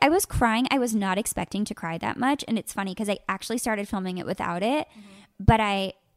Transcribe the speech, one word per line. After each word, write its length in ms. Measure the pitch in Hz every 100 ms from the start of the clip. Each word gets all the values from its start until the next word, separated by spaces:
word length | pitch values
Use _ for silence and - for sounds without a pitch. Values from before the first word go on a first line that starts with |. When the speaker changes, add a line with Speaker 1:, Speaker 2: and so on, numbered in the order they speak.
Speaker 1:
I 80 | 285
was 160 | 349 -
crying. 400 | - 233 220 262
I 80 | 269
was 160 | 240
not 220 | 220 190 185
expecting 480 | - - 180 196
to 100 | 208
cry 220 | 208 165 165
that 220 | - -
much. 260 | 254 285 -
And 120 | 226
it's 160 | -
funny 200 | - 196
'cause 140 | 185 208
I 80 | 196 -
actually 300 | 190 - 233
started 320 | 233 208 202
filming 300 | 202 185 185
it 80 | -
without 360 | 185 - 175
it, 240 | 214 294 -
Speaker 2:
Mm-hmm. 540 | 220 202 - - - 196
Speaker 1:
but 140 | 220
I 340 | 214 196 190 - _